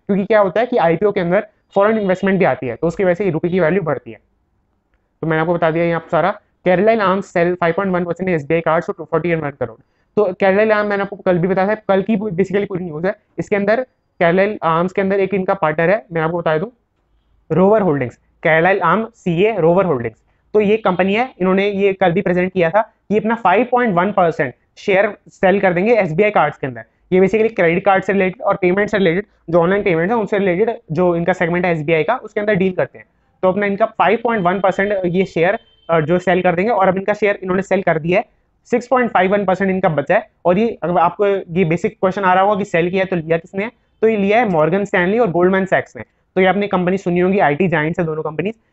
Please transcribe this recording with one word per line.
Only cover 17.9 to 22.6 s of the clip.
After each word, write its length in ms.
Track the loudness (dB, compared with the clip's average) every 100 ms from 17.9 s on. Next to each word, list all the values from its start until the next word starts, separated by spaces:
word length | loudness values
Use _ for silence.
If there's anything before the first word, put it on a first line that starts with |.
| -2 -4 -8 _ _ 0
Carlyle 360 | 2 2 2
Arms 320 | 2 0 -2
सीए 420 | -6 -4 0 0 2
Rover 260 | 2 2
Holdings। 380 | 2 -2 -4 -10 _ _ _
तो 60 | 0
ये 160 | 2 2
company 380 | 0 0 0
है, 200 | 0 -4 -2
इन्होंने 280 | 0 0 0
ये 240 | 0 0
कल 200 | 2 0
भी 100 | 0
present 300 | 0 -2 -2
किया 180 | 0